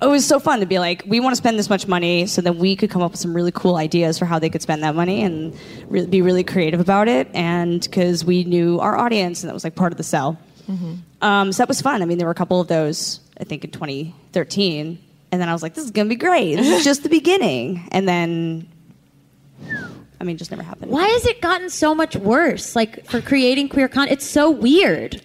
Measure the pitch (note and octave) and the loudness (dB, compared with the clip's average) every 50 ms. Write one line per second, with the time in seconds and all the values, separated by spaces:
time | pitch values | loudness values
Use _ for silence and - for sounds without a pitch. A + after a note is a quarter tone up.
0 | - C#4 C#4+ C#4+ - - D4+ C4+ - D#4 C#4+ A3 G3 F3 F#3+ F3+ F3+ F3 F3 F3 | 2 2 4 4 4 2 2 2 2 2 0 0 0 0 0 0 0 0 -2 -4
1 | - G3 A3 A#3 B3 C4 B3 B3 - A#3 A3+ G#3+ G3+ - G3+ F#3 - G3+ F#3 F3 | -4 -2 0 2 2 2 0 0 2 0 2 0 0 0 0 -2 0 0 0 0
2 | E3+ E3+ F3 E3+ F3 G#3 - G3+ F3 F3 E3+ E3+ F3+ F#3+ F#3+ F#3+ A3 G3+ - F3+ | 2 2 2 2 0 0 -2 0 0 0 0 2 2 0 2 0 0 0 0 0
3 | F3 E3+ - - - F3 E3 F3 F3 F3+ - - - F#3 F3 D#3+ D#3 D3+ F3 E3+ | -2 -2 -2 -4 -6 -4 -2 0 0 0 0 0 2 2 2 2 0 0 2 2
4 | E3+ D#3+ D#3+ - F3+ E3+ E3+ D#3+ D#3 D#3+ D#3+ D#3+ - - D#3 D3+ D#3 D#3 D3 E3 | 2 2 0 0 0 0 0 0 0 -2 -2 -4 -4 -4 -4 -2 -2 -2 0 0
5 | F3 F3 G3 A#3 A3 F#3 E3 D#3 D#3+ E3 - - - - - - - - - F#3+ | 0 0 0 0 0 -2 -2 -4 -6 -8 -10 -14 -16 -18 -18 -18 -8 -4 -2 -2
6 | F3 F3+ F#3 F#3+ F3 F3+ F3+ F3+ F3+ - - F#3 E3+ D#3 E3+ E3+ F3+ F#3+ G3 G3+ | 0 2 2 4 4 4 4 2 0 0 0 0 0 2 2 2 2 4 4 4
7 | G#3+ A3+ B3 C4 C4+ - - G3+ E3+ E3+ E3+ F3 F3 F3 E3+ F3 - - - G3 | 4 4 2 2 0 -2 -2 -2 -2 0 0 0 0 0 -2 -2 -4 -2 0 0
8 | F3 F3 F3+ E3 D#3+ F3 F3+ F3+ F3 F3+ F3 F3 E3+ E3+ E3+ E3+ - G#3 G#3 A3 | 2 2 0 0 0 2 2 2 2 2 2 2 2 2 2 2 0 0 0 0
9 | A#3+ A#3+ A3+ G#3 F#3 F3 E3+ - F3+ D#3 - - - E3 D#3+ - F#3 E3+ E3+ - | 0 0 0 0 0 -2 -4 -8 -10 -10 -10 -8 -8 -6 -2 0 0 0 0 -4
10 | D#3+ - - D3+ C3 D3 D#3+ - - - _ - - - F#3+ F3 F3+ E3 E3 F3+ | -6 -4 -2 -2 0 -2 -4 -6 -10 -20 _ -18 -12 -10 -8 -8 -8 -8 -10 -12
11 | E3+ - _ - - G#3+ G3+ G3+ G3 G3 F#3 - B3 - C4+ - - - C#4+ G#3+ | -14 -18 _ -2 0 2 4 4 2 2 0 0 0 0 0 0 0 0 0 0
12 | F3 E3 F3 F3 E3+ E3 E3+ - F3+ - F#3 F3+ F3 - E3+ D#3+ D#3 D3 D#3+ - | 0 0 0 0 0 -2 -2 -2 -2 0 0 0 2 2 0 0 0 0 -2 -4
13 | - - - - _ _ - - - - D3+ C#3+ - D3+ - - D#3+ D3 C#3 C3+ | -6 -8 -8 -10 _ _ -18 -16 -12 -12 -10 -10 -12 -12 -12 -10 -10 -8 -8 -8
14 | D#3 D#3+ - - _ _ - F3+ D#3+ - - G3+ G3+ F3+ D#3 D3 D3+ E3 E3+ D#3+ | -8 -10 -12 -16 _ _ -4 -4 -4 -2 -2 0 0 0 0 -4 -6 -8 -10 -12
15 | - _ _ _ _ _ F3+ F3+ F3 E3+ E3+ E3 E3 E3+ - D#4+ D#4 A#3 G3+ G#3+ | -16 _ _ _ _ _ -4 -2 -2 -2 -2 -4 -4 -6 -8 -8 -8 -4 -2 0
16 | G#3 G#3+ A#3+ A#3 D4+ F4+ F4+ D#4 G#3 E3 C#3+ F3 B3+ D4 F4+ F4+ D4 C#4 C#4+ C#4 | 0 0 0 0 2 2 2 2 2 2 2 2 4 4 4 4 4 2 2 2
17 | - D4 D#4+ D#4 - E4+ F#4 G4 F#4 - C3 A#2+ A#2 C3+ F#3+ F3 F3 - - F#3 | 2 2 2 2 4 4 2 4 2 0 0 -2 -2 -4 -6 -8 -6 -4 -2 0
18 | G3 F#3 F3 F3 E3+ E3 E3+ E3 E3 E3 E3 D#3+ E3 - - _ _ - - _ | 0 2 2 2 0 0 -2 -2 -2 -4 -4 -6 -10 -14 -20 _ _ -20 -20 _
19 | _ _ _ _ _ _ _ _ _ _ _ - - - A5 G#5+ - - - - | _ _ _ _ _ _ _ _ _ _ _ -18 -12 -10 -10 -10 -10 -12 -16 -18
20 | - - _ - - F3 E3+ D#3+ E3+ - - - D#3 E3+ - - - - A#3+ D4+ | -20 -20 _ -10 -8 -8 -8 -8 -10 -12 -12 -12 -12 -14 -14 -12 -8 -4 -2 0
21 | F#4 G#4+ A#4 B4 - B4 A4+ - F4+ E4+ F#4 F4 F#4 F4+ - - D#4 D4+ D#4 D#4 | 2 2 2 2 2 0 -2 0 -2 -2 -2 -2 -4 -8 -4 0 0 2 2 2
22 | D#4+ D#4 - G3 G3 G3+ A#3 D4 F4 C#4 F3 F#3+ - - - A#3+ A3+ A3 - - | 0 -2 -2 -2 0 2 2 4 4 2 0 -2 -6 -4 -2 -2 -2 -2 -4 -10
23 | - - - A#3 - - C#4 C4+ B3+ B3 C4 C#4 C#4+ C4+ - C#4 C4 B3+ - C4+ | -10 -6 -6 -4 -2 0 2 4 4 4 2 2 0 0 0 0 0 2 2 0
24 | C#4 - C#4 C4+ - - - D4 D4 D#4+ D4+ G#3+ G#3 B3 D4 F#4 F#4+ A#3+ E3 C3 | 0 0 0 -2 -2 0 2 4 4 4 4 4 4 4 6 6 6 4 2 0
25 | A2 B2 - - | -2 -6 -10 -10